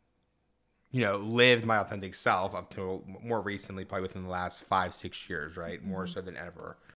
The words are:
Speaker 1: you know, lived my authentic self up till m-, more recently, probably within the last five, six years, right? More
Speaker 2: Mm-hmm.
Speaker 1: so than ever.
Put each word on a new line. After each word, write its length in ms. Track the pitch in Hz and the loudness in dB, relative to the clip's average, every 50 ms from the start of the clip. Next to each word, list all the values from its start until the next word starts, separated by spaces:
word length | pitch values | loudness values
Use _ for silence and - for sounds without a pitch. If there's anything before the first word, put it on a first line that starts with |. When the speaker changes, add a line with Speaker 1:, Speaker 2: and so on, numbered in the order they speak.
| _ _ _ _ _ _ _ _ _ _ _ _ _ _ _ _ _ _ | _ _ _ _ _ _ _ _ _ _ _ _ _ _ _ _ _ _
Speaker 1:
you 100 | - 127 | 0 2
know, 160 | 117 101 98 | 4 4 2
lived 480 | 101 104 110 113 120 123 127 127 117 110 | 2 0 0 6 8 10 10 10 8 6
my 140 | 113 110 104 | 4 4 4
authentic 360 | 98 - 110 101 95 95 95 | 2 0 -4 -6 -6 -8 -8
self 400 | - - 120 107 90 95 98 98 | 0 2 4 4 4 2 0 -2
up 180 | 90 87 - - | -6 -8 -8 -8
till 280 | 107 95 92 95 - - 92 | -6 -4 -4 -4 -6 -8 -12
m-, 180 | 95 - - | -14 -12 -4
more 140 | 117 117 110 | -2 -2 0
recently, 440 | 92 104 101 95 - - 98 95 95 | 0 -2 -4 -6 -8 -10 -10 -10 -8
probably 180 | - 101 95 95 | -4 -4 -4 -4
within 220 | 92 - 95 92 | -4 -6 -8 -6
the 40 | 92 | -4
last 320 | 90 90 90 90 - - - | -4 -2 -2 -4 -6 -10 -2
five, 320 | - 98 92 92 90 - | 2 2 2 2 0 -4
six 340 | - - 90 - - - - | -8 -10 -10 -10 -10 -10 -6
years, 260 | 90 78 73 80 87 | -6 -6 -6 -6 -8
right? 260 | 87 85 85 87 - - | -8 -8 -8 -8 -8 -6
More 220 | 101 92 92 92 | -4 -4 -4 -4
Speaker 2:
Mm-hmm. 80 | 90 87 | -4 -6
Speaker 1:
so 80 | 98 | -8
than 160 | 90 90 85 | -8 -8 -10
ever. 400 | - 85 87 85 - 78 82 85 - _ - - | -10 -12 -12 -12 -12 -14 -14 -14 -16 _ -20 -18